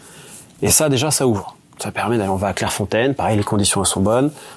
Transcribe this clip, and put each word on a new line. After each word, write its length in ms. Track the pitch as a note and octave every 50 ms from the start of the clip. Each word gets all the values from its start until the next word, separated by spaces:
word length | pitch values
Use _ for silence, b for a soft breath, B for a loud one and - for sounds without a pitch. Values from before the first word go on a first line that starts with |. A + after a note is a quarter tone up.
| B B B B B B B B B B B -
et 80 | - -
ça 180 | - - D#3
déjà 220 | D3+ C3+ A#2+ C#3 D#3
ça 160 | C#3+ - C#3
ouvre. 300 | B2+ A2 G2 - - - - _ _ - -
Ça 120 | - G#2+
permet 260 | - - G2 G#2 A#2+
d'aller, 120 | A#2 G2+ F#2+
on 60 | F#2+
va 140 | F#2+ G#2 G2
à 40 | G2
Clairefontaine, 640 | - A#2 G2 - - G#2 - G#2+ G#2+ B2 C#3 C3+
pareil 220 | - F2 G2 A2
les 60 | G#2 G2+
conditions 380 | - A2 G2+ G2+ - - G2+
elles 60 | F#2+
sont 140 | - - F#2+
bonnes, 300 | F#2+ G2+ A2+ B2 C#3 D3+ D3 B B B B